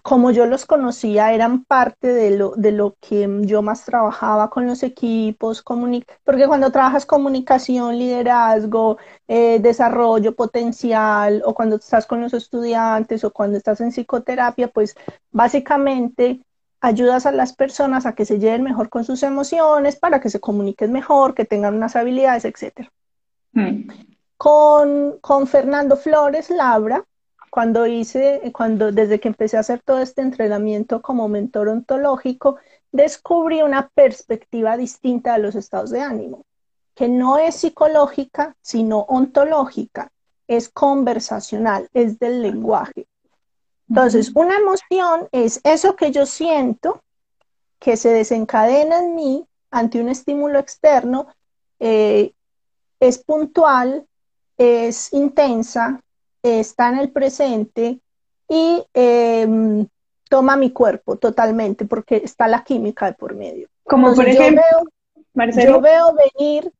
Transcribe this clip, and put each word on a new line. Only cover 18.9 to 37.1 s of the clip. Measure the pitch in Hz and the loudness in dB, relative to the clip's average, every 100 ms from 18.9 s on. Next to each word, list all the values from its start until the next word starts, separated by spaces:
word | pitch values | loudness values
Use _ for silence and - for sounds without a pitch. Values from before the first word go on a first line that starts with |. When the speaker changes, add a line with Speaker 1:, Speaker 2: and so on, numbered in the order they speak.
| 247 | -6
Speaker 1:
sus | 226 262 | -6 -4
emociones, | 277 277 277 330 311 302 285 | -4 -4 -4 0 2 2 0
para | 285 349 277 | -2 -2 0
que | 233 | -2
se | 202 | -6
comuniquen | - 208 196 196 220 | -6 -4 -6 -4 -4
mejor, | 262 - 285 269 | -4 0 2 2
que | - | 0
tengan | 226 208 202 | -4 -2 -2
unas | 214 226 | -2 -4
habilidades, | 233 240 254 269 233 | -4 -2 0 0 0
etcétera. | 226 - - - 254 _ _ _ _ _ _ | -4 -10 -16 -16 -20 _ _ _ _ _ _
Speaker 2:
Mm. | 233 196 - - - - _ _ _ | -2 -2 -4 -10 -20 -20 _ _ _
Speaker 1:
Con, | 294 302 302 294 285 285 285 - | 4 6 6 6 4 0 -4 -6
con | - 277 269 | -2 0 2
Fernando | 277 262 285 285 277 | 0 2 -2 0 0
Flores | 311 302 285 302 320 | 2 2 2 -2 -4
Labra, | 349 262 220 214 277 - _ _ _ _ | 0 2 2 0 -4 -8 _ _ _ _
cuando | - 233 226 233 | -4 0 0 -2
hice, | 233 226 262 269 277 240 | -4 -6 -2 0 -2 -8
cuando, | - 226 220 214 | -6 -4 -2 0
desde | 208 214 208 | 0 0 0
que | 233 | -4
empecé | 214 220 226 | -4 -4 -2
a | |
hacer | 220 247 | -4 -6
todo | - 262 | -2 -2
este | 254 269 | -2 -6
entrenamiento | 262 254 214 208 214 208 220 233 | -6 -4 -4 -2 -4 -4 -6 -8
como | - 247 214 | -4 -4 -4
mentor | 208 220 208 208 | -4 -6 -4 -4
ontológico, | 226 - 269 285 262 262 254 277 277 _ _ _ | -4 -4 -2 -2 -2 -6 -2 -4 -4 _ _ _
descubrí | 269 302 - - 339 320 320 | 0 0 0 -2 -2 0 0
una | 302 277 269 | 0 0 -2
perspectiva | - 262 220 - 226 _ 233 220 233 | 4 4 2 -10 -10 _ -4 -2 -2
distinta | 240 - 262 240 240 | -6 -6 -4 -4 -2
de | 226 | -2
los | 208 | -2
estados | 208 - 190 214 | -6 -10 -10 -8
de | 240 | -8
ánimo, | 285 220 214 - _ _ _ _ _ | -8 -10 -12 -16 _ _ _ _ _
que | _ | _
no | 240 | -2